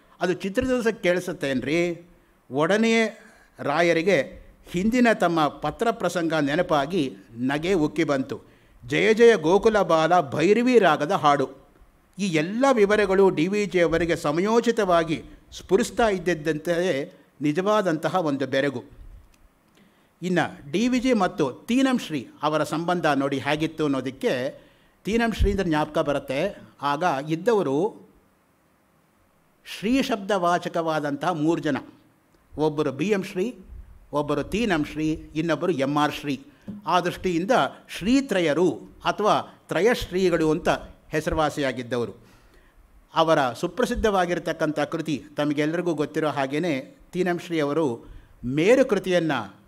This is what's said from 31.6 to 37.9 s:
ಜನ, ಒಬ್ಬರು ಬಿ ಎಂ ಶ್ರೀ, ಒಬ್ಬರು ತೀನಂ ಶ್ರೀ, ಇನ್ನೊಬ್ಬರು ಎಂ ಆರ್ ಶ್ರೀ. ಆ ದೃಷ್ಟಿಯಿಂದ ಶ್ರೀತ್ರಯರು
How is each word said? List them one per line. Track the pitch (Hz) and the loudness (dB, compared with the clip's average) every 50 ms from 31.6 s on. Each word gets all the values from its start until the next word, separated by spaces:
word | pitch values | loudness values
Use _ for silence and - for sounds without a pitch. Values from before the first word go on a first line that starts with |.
ಜನ, | 139 151 135 117 - - - _ _ _ _ _ _ _ _ _ _ _ - 139 | 0 -2 -4 -4 -6 -10 -20 _ _ _ _ _ _ _ _ _ _ _ -6 -2
ಒಬ್ಬರು | 151 156 147 151 151 139 | -2 -2 0 0 -2 -2
ಬಿ | 127 127 165 208 | -2 -2 -2 0
ಎಂ | 208 190 | 0 -2
ಶ್ರೀ, | 185 - - 180 196 247 - - - - - - - - - - - - | -2 -6 -4 -4 -4 -4 -6 -12 -20 -20 -20 -20 -20 -20 -20 -20 -16 -6
ಒಬ್ಬರು | 139 147 147 139 147 143 135 | -4 -4 -2 -2 -2 -4 -4
ತೀನಂ | - 180 214 240 208 170 151 147 | -4 -2 -2 0 0 0 0 -2
ಶ್ರೀ, | - - 151 156 156 156 - - - - | -4 -4 -4 -2 -2 -2 -4 -8 -8 -6
ಇನ್ನೊಬ್ಬರು | 156 165 165 156 131 170 190 | -4 -2 -2 -2 -2 0 -2
ಎಂ | 165 131 135 139 147 147 | 0 0 -2 0 0 0
ಆರ್ | 147 143 143 | 0 0 -2
ಶ್ರೀ. | - 143 147 131 123 - - - _ - - - - - | -6 -6 -6 -6 -6 -8 -20 -20 _ -16 -16 -16 -10 -4
ಆ | 156 175 180 | 0 0 0
ದೃಷ್ಟಿಯಿಂದ | 170 175 175 - - 185 170 160 185 208 247 180 139 120 - - - | 0 -2 -6 -4 -4 -2 -2 -2 0 2 2 2 2 0 -4 -12 -20
ಶ್ರೀತ್ರಯರು | - | -16